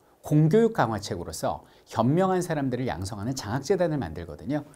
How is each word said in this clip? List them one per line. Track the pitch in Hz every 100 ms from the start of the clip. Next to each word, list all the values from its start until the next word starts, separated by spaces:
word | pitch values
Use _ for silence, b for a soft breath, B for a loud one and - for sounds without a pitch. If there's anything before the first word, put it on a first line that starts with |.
| b b
공교육 | - 151 156 214 226
강화책으로서 | 226 117 107 - 92 82 - 123 76 b b b
현명한 | - 123 160 190 185
사람들을 | 165 156 135 123 127
양성하는 | 82 92 110 110 135
장학재단을 | 98 131 139 190 170 151
만들거든요. | 87 82 85 76 85 - -